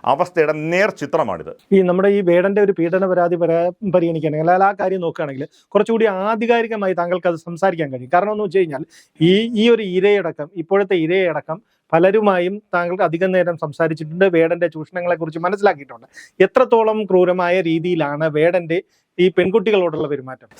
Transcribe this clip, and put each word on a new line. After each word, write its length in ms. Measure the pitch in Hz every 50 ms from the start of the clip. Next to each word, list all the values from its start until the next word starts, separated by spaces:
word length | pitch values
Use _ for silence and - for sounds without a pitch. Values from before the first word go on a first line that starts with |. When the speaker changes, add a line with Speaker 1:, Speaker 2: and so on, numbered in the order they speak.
| - - 135
Speaker 1:
അവസ്ഥയുടെ 420 | 160 180 170 - 170 151 151 156 151 151 165 175
നേർചിത്രമാണിത്. 800 | 185 202 202 185 - 147 139 - 160 143 107 90 82 78 82 - - _ _
Speaker 2:
ഈ 80 | 196 190 185 180
നമ്മുടെ 180 | 175 185 190 202 202 202
ഈ 20 | 190 175
വേടന്റെ 320 | 170 180 180 196 202 208 202
ഒരു 80 | 196 190 165
പീഡന 280 | 165 170 180 185 196 185
പരാതി 260 | 185 175 175 175 180 170
പരാ-, 300 | 170 165 165 170 170 180 180 - 220 190 156
പരിഗണിക്കുകയാണെങ്കിൽ, 560 | 180 170 170 165 160 147 151 151 156 160 170 180
അല്ല, 100 | 185 190 202
ആ 20 | 202 190
കാര്യം 200 | 196 185 190 190 170
നോക്കുകയാണെങ്കിൽ 420 | 160 - - 160 139 135 131 147 - _ _ _ _
കുറച്ചുകൂടി 340 | - 202 208 226 226 220 226 214 190 185 196 214
ആധികാരികമായി 680 | 226 214 233 226 233 233 226 220 226 214 196 190 180 175
താങ്കൾക്ക് 280 | 170 175 185 180 - 180
അത് 60 | 170 160 - 175
സംസാരിക്കാൻ 400 | 175 160 190 190 180 165 156 139
കഴിയും. 180 | 131 123 127 127 175
കാരണം 180 | 175 196 208 214
എന്ന് 100 | 208 214
വെച്ച് 120 | 175 151 196
കഴിഞ്ഞാൽ 260 | 180 156 139 135 160 - _ - _ _ _ - 156 175
ഈ, 20 | 190 208 226 233 247 208
ഈ 20 | 220 240 233
ഒരു 100 | 226 214 190 180
ഇരയടക്കം, 520 | 185 185 208 208 202 170 160 151 - - 185 202 180
ഇപ്പോഴത്തെ 360 | 160 - 196 196 202 196 196 170 160
ഇരയടക്കം 540 | 156 180 196 185 170 151 147 - - 160 208 - _ _ _ _ _
പലരുമായും 640 | 160 165 175 196 196 220 214 208 190 180 175 180 202 214 - _ -
താങ്കൾക്ക് 300 | 175 175 175 180 190 190 165
അധികം 220 | 160 170 190 190 185
നേരം 200 | 185 175 175 170 156 165
സംസാരിച്ചിട്ടുണ്ട്, 600 | 151 139 - 165 160 160 156 156 151 160 180 196 190 170
വേടന്റെ 320 | 165 165 165 175 170 175 165 -
ചൂഷണങ്ങളെക്കുറിച്ച് 680 | 156 156 - - 180 175 175 175 160 165 160 151 165 170
മനസ്സിലാക്കിയിട്ടുണ്ട്. 600 | 180 208 196 202 202 170 143 139 131 127 113 127 _ _ - - _ _ - 185
എത്രത്തോളം 540 | 190 - 254 254 - 240 226 226 220 220 220 214 185
ക്രൂരമായ 500 | 190 180 180 180 180 185 175 175 180 190 175 165
രീതിയിലാണ് 560 | 160 165 160 180 180 160 151 143 147 147 160 160 147 151
വേടന്റെ 420 | 156 170 180 180 170 156 165 185 - _ _ _ _ _ _ -
ഈ 60 | 180 185 -
പെൺകുട്ടികളോടുള്ള 720 | 185 180 185 185 226 185 220 208 190 180 170 156 160 156 143
പെരുമാറ്റം? 380 | 147 131 131 131 127 - - _ -